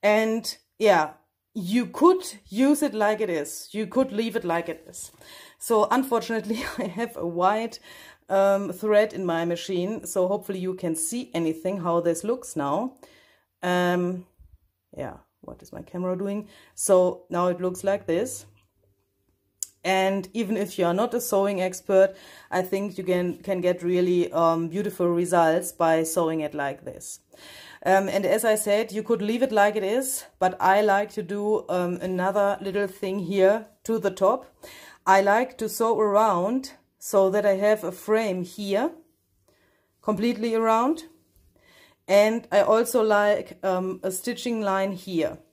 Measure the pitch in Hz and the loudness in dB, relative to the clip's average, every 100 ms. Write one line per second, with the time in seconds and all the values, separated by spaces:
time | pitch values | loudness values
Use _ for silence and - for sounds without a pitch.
0 | 202 214 220 226 220 - _ _ 214 180 | 4 4 2 -2 -6 -12 _ _ 4 4
1 | 151 - _ _ _ 233 175 233 202 - | 2 -6 _ _ _ -10 -2 0 0 4
2 | 330 370 - 208 - 196 269 294 294 214 | 6 6 -2 -16 -12 2 2 4 0 0
3 | 208 214 208 165 147 - - 202 202 233 | 0 0 -2 -2 -6 -10 -10 -8 -4 0
4 | 262 202 226 208 175 170 175 - - - | 0 -2 -4 -4 -2 -4 -4 -12 -14 -18
5 | - _ - - - _ - 226 - 247 | -18 _ -20 -20 -20 _ 0 2 2 0
6 | 262 233 226 226 208 220 277 - 208 170 | 0 -2 -2 -6 -4 -6 -6 -8 -8 -6
7 | 233 - 170 170 185 214 226 - - - | -8 -6 -6 0 2 2 -4 -10 -20 -20
8 | - - _ 196 196 196 202 180 214 208 | -20 -20 _ 2 4 2 -2 -6 2 2
9 | 220 - 185 165 170 170 - 180 180 220 | 2 -2 -4 -2 -2 -4 -4 -4 -2 -6
10 | - 196 185 202 196 185 185 185 180 160 | -6 -2 0 -2 -4 -6 -6 -4 -6 -4
11 | - 240 254 170 165 160 180 196 170 170 | -6 -8 -6 -4 -2 -2 -6 -4 -2 0
12 | 170 165 208 254 - 160 143 160 254 - | 0 -2 -4 -6 -6 -6 -2 -2 -4 -10
13 | - _ _ _ _ _ 180 180 175 180 | -20 _ _ _ _ _ -2 0 0 0
14 | 180 185 185 _ - _ _ _ _ - | -2 -6 -12 _ -20 _ _ _ _ -12
15 | 123 - _ _ - - - - 175 180 | -12 -12 _ _ -20 -20 -18 -18 -14 -8
16 | 180 185 196 202 214 - _ - - 185 | -6 -4 -4 -6 -10 -20 _ -8 4 6
17 | 180 - - 175 180 175 180 180 196 202 | 6 0 -6 -2 0 0 -4 -2 -2 -2
18 | - 165 254 - - _ _ _ _ _ | -2 -2 -2 -8 -16 _ _ _ _ _
19 | _ _ _ _ _ _ - _ 175 190 | _ _ _ _ _ _ -14 _ -2 2
20 | 190 196 190 226 202 214 208 - 170 180 | 2 -2 -4 -6 -2 -2 -4 0 0 2
21 | 240 240 240 196 196 190 185 185 - 190 | 0 -2 0 0 0 0 -4 -6 2 4
22 | 190 190 - - - 185 185 196 202 190 | 4 2 -20 -20 -6 -4 -2 -4 -4 -6
23 | 175 180 180 170 - 185 180 175 170 180 | -2 0 0 -4 -6 -2 0 0 0 2
24 | 180 180 175 165 165 165 165 170 208 190 | 2 2 0 2 2 2 -2 -4 -6 -2
25 | 175 170 175 175 165 165 - - 170 160 | 0 0 2 4 4 2 -2 -2 2 2
26 | 160 175 165 160 151 151 139 135 - - | 0 -2 -2 -2 -6 -4 -6 -6 -14 -16
27 | - - _ - - - - - - 190 | -18 -18 _ -20 -20 -20 -20 -8 2 2
28 | 196 196 190 214 226 214 214 208 226 202 | 4 0 2 2 4 2 2 0 0 -6
29 | 214 226 208 226 262 214 202 208 196 233 | -2 -2 0 0 0 4 4 2 -2 -2
30 | 269 - - _ 185 180 185 196 214 196 | -2 -8 -10 _ -2 2 2 4 4 2
31 | 208 214 170 202 208 214 - 180 175 175 | 0 -8 -8 -4 0 -2 0 -2 -2 -4
32 | 185 185 185 202 202 196 196 196 202 190 | -6 -2 0 2 0 0 -4 -4 -4 -6
33 | 190 196 170 196 190 220 214 _ - 220 | -6 -6 -4 4 4 4 -2 _ -4 -2
34 | 196 190 196 262 - _ - - - - | -2 2 2 2 -4 _ -20 -20 -20 -8
35 | - 190 196 214 254 - 220 - 226 220 | 4 4 6 2 0 -4 -8 -2 0 2
36 | 214 202 220 180 190 254 262 - _ _ | 2 4 4 2 0 -4 -6 -20 _ _
37 | - 202 190 208 202 190 208 214 165 180 | 0 2 4 2 2 2 2 2 -2 -10
38 | - 214 220 185 180 - 202 196 294 - | -2 0 0 -4 -6 -8 -2 0 -2 -6
39 | _ _ _ _ _ _ _ _ _ _ | _ _ _ _ _ _ _ _ _ _
40 | - 202 233 220 226 226 226 226 254 320 | -4 -2 -2 -2 -2 0 2 2 2 -2
41 | - _ _ _ _ _ _ _ _ _ | -6 _ _ _ _ _ _ _ _ _
42 | - 196 214 226 - 202 - 220 240 247 | 2 4 4 2 0 2 4 2 2 2
43 | 220 202 208 208 - - 190 185 185 185 | 4 4 4 0 -2 -6 -2 -2 -2 -4
44 | 190 185 - 240 247 226 208 190 196 180 | -6 -6 -6 -6 -4 -2 -2 0 -2 -6
45 | - 170 151 - _ | -6 -2 -2 -6 _